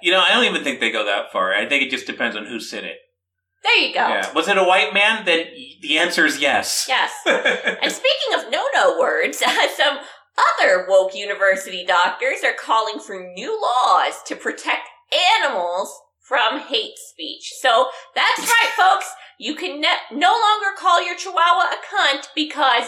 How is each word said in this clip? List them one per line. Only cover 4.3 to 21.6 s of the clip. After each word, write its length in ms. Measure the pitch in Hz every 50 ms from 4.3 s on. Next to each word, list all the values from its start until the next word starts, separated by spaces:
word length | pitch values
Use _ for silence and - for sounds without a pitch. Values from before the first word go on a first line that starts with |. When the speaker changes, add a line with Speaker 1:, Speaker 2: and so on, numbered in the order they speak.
| -
Speaker 1:
Was 140 | - 160 196
it 100 | 202 190
a 60 | 185
white 300 | 180 185 202 220 214 202
man? 320 | 196 202 214 226 214 185
Then 220 | 180 165 165 165 - -
y-, 180 | - - - - _
the 160 | - 139 151 160
answer 280 | 170 - - 180 160
is 140 | 147 - 135
yes. 460 | 143 139 123 101 95 - - - - -
Speaker 2:
Yes. 240 | 262 233 - - - - -
Speaker 1:
<laughs> 0 |
Speaker 2:
And 680 | - - - - - - - - - - - - -
speaking 420 | - - - 539 571 - 571 480 349
of 160 | - - 220
no-no 480 | 262 339 453 554 554 - 202 180 160 165
words, 380 | - 147 147 156 170 254 285 -
<laughs> 400 | - 247 254 311 - 277 - -
some 200 | 294 294 - - - - - - _ _ _ - - 622 - -
other 260 | - - 185 180 - 185
woke 280 | 190 190 190 190 190
university 680 | 202 202 202 196 190 196 190 190 190 - 190 185 180 175
doctors 580 | 190 180 175 180 185 - - 240 269 - - -
are 100 | 247 226
calling 460 | - - 285 294 220 220 220 214 -
for 200 | - - 196 185 180 180 180
new 260 | 190 240 - 440 427
laws 540 | - - 247 254 - - - - - - - - - -
to 80 | -
protect 520 | - - 302 311 - - 311 240 - - - - _ _ _ 240 311 359 359 440 453
animals 520 | 320 277 247 190 175 175 175 185 196 - - - _ _ _ _ _ _
from 320 | 254 240 220 220 247 294
hate 340 | - - - 220 202 - - -
speech. 560 | - - - - 160 - - - - - - -
So 260 | - 254 226 240 262 - - - - - _
that's 260 | 240 320 453 480 -
right, 300 | - - 466 453 466 - 453
Speaker 1:
<laughs> 20 |
Speaker 2:
folks. 340 | 453 370 381 392 392 - - - - - - - -
You 160 | 202 240 302
can 260 | - 262 269 277 294
ne-, 60 | 302 311 302 - - -
no 180 | - 285 330 370
longer 460 | 453 466 453 415 427 427 403 392 392 -
call 260 | 359 370 349 339 349
your 100 | 349 349
chihuahua 560 | 349 - 381 359 339 339 349 349 370